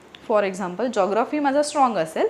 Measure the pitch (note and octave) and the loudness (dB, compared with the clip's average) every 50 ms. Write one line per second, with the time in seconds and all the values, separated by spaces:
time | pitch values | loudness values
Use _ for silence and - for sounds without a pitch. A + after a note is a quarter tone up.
0 | - - - - - - A3 G#3 G3+ F#3+ F#3+ F#3 G3+ F3 F3+ F3+ A#3 C4 G#3+ G#3+ | -20 -20 -20 -16 -4 0 2 2 2 0 -2 -4 -6 -6 -4 -4 -4 -2 0 0
1 | F#3 G#3 - A3 B3+ B3+ D4 D4+ C#4+ C4+ C4 D4 D4 D4 - D4 C4 A#3+ G#3+ F3+ | 0 2 2 0 0 0 -2 -2 0 2 2 2 0 0 2 2 2 2 2 0
2 | D#3+ D#3+ - G#3+ F#4 A4+ | -4 -2 -2 -2 -2 -2